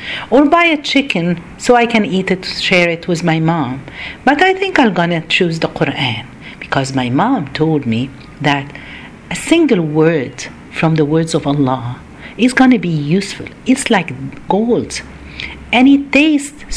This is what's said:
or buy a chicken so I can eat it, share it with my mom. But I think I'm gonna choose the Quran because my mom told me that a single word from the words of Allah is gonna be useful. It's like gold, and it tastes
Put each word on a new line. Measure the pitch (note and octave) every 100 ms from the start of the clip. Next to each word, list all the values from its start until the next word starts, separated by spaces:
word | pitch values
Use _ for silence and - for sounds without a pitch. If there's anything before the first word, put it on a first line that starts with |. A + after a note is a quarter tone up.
| - - -
or | B3 D4+ E4+
buy | E4+
a | D4+ -
chicken | - C#4 F#3 E3+ E3+ - -
so | - A#3+
I | A#3
can | A#3 G3+ F#3
eat | F#3+ F#3
it, | - - -
share | F3+ E3+
it | E3 F3
with | E3+ E3+
my | D#3+
mom. | D#3+ E3+ B2 C3 - - - - -
But | C#4+
I | F#4 F#4+
think | G4 F4+
I'm | A#3+
gonna | F3 E3+ E3+ - -
choose | F3+ D#3+
the | D#3+ -
Quran | D#3 - C3 A2 - - - -
because | - C#3 C3+ C3+
my | B2 C3
mom | G#3 C4+ C#3 -
told | D#3 D3+ A#2+
me | A2+ C3 - - -
that | D3 C#3+ C#3 - - - - - -
a | F3
single | - E4 D#4+ G3+ D#3+ D3+
word | D#3 E3 A#2+ - - - -
from | - D#3+ D#3+
the | D3
words | D#3+ E3 E3
of | C#3+
Allah | D3 C3 B2+ A#2+ B2 - - - - B3
is |
gonna | B3+ C4 A#3+
be | F3 D#3 C#3+ F3+
useful. | - - - - -
It's | B3+ -
like | G#3+ D#3+ B2 C3+ - - F#3
gold, | A#3 G3+ - - - - - - - - -
and | A3+ C4 C#4
it | C#4
tastes | C#4 D#4 D4 - - -